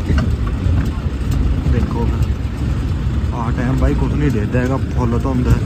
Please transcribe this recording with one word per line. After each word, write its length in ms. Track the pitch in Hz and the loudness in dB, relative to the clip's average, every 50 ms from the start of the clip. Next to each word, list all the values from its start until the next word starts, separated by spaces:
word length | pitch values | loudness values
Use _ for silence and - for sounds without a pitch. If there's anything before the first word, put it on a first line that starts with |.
| - - - - - - - - - - - - - - - - - - - - - - - - - - - - - - - - - - | 0 2 2 2 2 2 0 0 -2 -2 -2 -2 0 0 2 2 0 0 -2 -4 -4 -4 -4 -4 -2 -2 0 0 2 2 0 0 0 0
ਦੇਖੋ 360 | - - - - - - - 110 - - - - - - - - - - - - - - - - - - - - - - - - 120 | 2 2 0 0 -2 -2 0 0 0 0 0 0 0 -2 -2 -4 -4 -4 -2 -2 -2 -2 -2 -2 -2 -2 -2 0 0 0 -2 -2 -2
ਆਹ 180 | 120 117 113 | -2 -2 -2
ਟਾਈਮ 260 | - 131 123 123 131 | -2 0 0 0 0
ਬਾਈ 160 | 127 131 143 147 | 2 2 2 2
ਕੁਛ 200 | 139 139 123 117 | 2 0 0 0
ਨਹੀਂ 180 | 143 147 143 | 0 0 0
ਦਿਖਦਾ 280 | 120 107 104 104 - 127 | 0 0 -2 0 0 0
ਹੈਗਾ, 180 | 123 127 135 | 0 0 0
ਫੁੱਲ 420 | 127 - - - 131 127 117 120 117 | -2 -2 -2 0 0 0 2 0 0
ਧੁੰਦ 280 | - 135 131 123 123 | 0 0 0 2 4
ਹੈ। 120 | 117 113 - - | 4 4 2 2